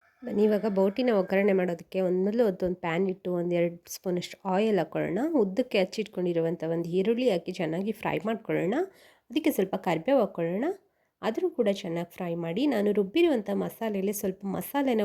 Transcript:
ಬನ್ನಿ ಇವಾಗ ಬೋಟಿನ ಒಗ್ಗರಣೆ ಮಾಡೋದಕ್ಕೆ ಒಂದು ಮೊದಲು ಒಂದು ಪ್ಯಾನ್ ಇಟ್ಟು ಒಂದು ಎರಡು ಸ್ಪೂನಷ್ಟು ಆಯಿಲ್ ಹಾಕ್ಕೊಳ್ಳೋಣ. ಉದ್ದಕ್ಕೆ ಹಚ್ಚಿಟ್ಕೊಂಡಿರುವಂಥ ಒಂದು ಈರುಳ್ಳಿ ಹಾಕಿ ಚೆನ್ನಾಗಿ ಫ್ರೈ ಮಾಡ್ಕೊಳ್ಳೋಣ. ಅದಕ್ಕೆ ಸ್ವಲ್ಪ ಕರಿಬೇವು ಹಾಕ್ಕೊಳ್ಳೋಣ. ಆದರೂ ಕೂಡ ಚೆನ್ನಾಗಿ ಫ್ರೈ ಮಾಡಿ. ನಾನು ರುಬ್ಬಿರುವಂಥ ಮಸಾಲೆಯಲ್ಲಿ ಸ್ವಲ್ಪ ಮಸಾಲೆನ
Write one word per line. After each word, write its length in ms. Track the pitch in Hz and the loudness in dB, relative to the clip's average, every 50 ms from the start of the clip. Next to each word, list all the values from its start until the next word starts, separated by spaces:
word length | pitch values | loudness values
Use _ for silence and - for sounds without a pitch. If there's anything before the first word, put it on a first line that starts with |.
| _ _ _ _ - | _ _ _ _ -10
ಬನ್ನಿ 200 | 233 208 202 214 | -4 0 2 4
ಇವಾಗ 220 | 214 214 202 - 220 196 | 4 4 2 0 0 2
ಬೋಟಿನ 340 | 190 190 202 196 - 247 247 220 196 | 2 2 2 2 0 0 2 2 2
ಒಗ್ಗರಣೆ 340 | 185 190 196 190 196 208 190 190 | 2 2 2 2 4 4 4 2
ಮಾಡೋದಕ್ಕೆ 400 | 180 175 175 175 - _ - 190 190 | 2 0 -2 -4 -8 _ -4 -2 0
ಒಂದು 140 | 180 180 185 185 | 0 0 0 0
ಮೊದಲು 180 | 202 214 240 240 208 | 0 2 2 2 2
ಒಂದು 300 | 185 190 190 185 185 180 - | 0 0 -2 -2 -2 -2 -2
ಪ್ಯಾನ್ 200 | 170 160 175 196 190 | -2 0 0 0 -2
ಇಟ್ಟು 200 | 185 185 - 180 180 175 | -2 -4 -6 -4 -2 -2
ಒಂದು 120 | 175 175 175 170 | 0 0 2 2
ಎರಡು 180 | 170 170 175 175 _ - - | 2 0 0 -4 _ -16 -14
ಸ್ಪೂನಷ್ಟು 400 | - - 190 180 175 165 - - - - 196 185 | -8 -4 -2 -2 -2 -4 -6 -10 -8 -4 -2 0
ಆಯಿಲ್ 260 | 190 214 220 214 180 | 2 2 2 2 2
ಹಾಕ್ಕೊಳ್ಳೋಣ. 400 | 156 - - 165 151 151 160 202 269 330 339 277 208 | 0 0 -2 -4 -2 -2 -2 -2 -2 0 2 2 2
ಉದ್ದಕ್ಕೆ 340 | 190 190 226 247 - - 202 190 | 2 0 -2 -2 0 0 0 0
ಹಚ್ಚಿಟ್ಕೊಂಡಿರುವಂಥ 800 | 190 - - 208 - - 190 180 180 175 165 165 165 175 165 160 160 165 | 0 -2 -4 -6 -6 -4 -2 -2 0 0 2 0 0 0 -2 -2 -2 -2
ಒಂದು 140 | 165 170 170 170 185 | -2 -2 -2 0 0
ಈರುಳ್ಳಿ 280 | 190 - 233 226 254 247 190 | 2 2 2 2 2 2 2
ಹಾಕಿ 200 | 175 - - 190 - | 0 -2 -4 -6 -4
ಚೆನ್ನಾಗಿ 340 | 180 156 156 175 196 214 208 - | -4 -4 -2 -2 -4 -4 -4 -4
ಫ್ರೈ 140 | - - - 156 - 220 | -4 -4 -2 -2 -2 -4
ಮಾಡ್ಕೊಳ್ಳೋಣ. 460 | 226 202 - - 160 151 160 175 226 302 381 381 - - - - - _ _ - | -4 -4 -4 -2 -2 0 0 0 0 0 -2 -4 -6 -14 -20 -20 -20 _ _ -6
ಅದಕ್ಕೆ 200 | 233 311 320 311 - | -4 0 0 2 2
ಸ್ವಲ್ಪ 200 | - 190 190 - 190 - | 2 0 0 -2 -2 -2
ಕರಿಬೇವು 360 | 196 165 160 165 - 277 277 214 | 0 -2 0 2 2 4 4 2
ಹಾಕ್ಕೊಳ್ಳೋಣ. 460 | 180 - - 165 165 175 202 254 339 403 - _ _ _ _ _ _ _ _ - | 2 -2 -2 -2 -2 -2 -2 -2 -2 -4 -6 _ _ _ _ _ _ _ _ -4
ಆದರೂ 260 | 208 226 339 359 349 330 - | -4 -2 -2 -2 -2 0 0
ಕೂಡ 100 | 226 202 196 202 - | 2 2 0 0 -2
ಚೆನ್ನಾಗಿ 280 | 175 165 170 175 - - | -4 -4 -4 -6 -6 -8
ಫ್ರೈ 140 | - 190 175 170 170 170 | -8 -6 -4 -4 -4 -4
ಮಾಡಿ. 180 | 165 170 202 277 294 254 | -2 -2 0 2 2 2
ನಾನು 160 | 208 202 208 202 214 | 2 2 2 2 2
ರುಬ್ಬಿರುವಂಥ 520 | 196 190 - 320 339 339 285 226 196 - 202 196 180 | 0 2 2 4 4 4 4 2 0 -2 -2 -2 -2
ಮಸಾಲೆಯಲ್ಲಿ 500 | 175 - - 226 226 208 196 190 202 208 - | -4 -4 -6 -4 -4 -2 -2 -2 -2 -2 -2
ಸ್ವಲ್ಪ 200 | - 190 185 - - 196 180 | -4 -4 -4 -4 -6 -6 -4
ಮಸಾಲೆನ 480 | 170 175 - - 285 277 262 240 220 208 | -4 -6 -4 -2 0 0 2 2 2 2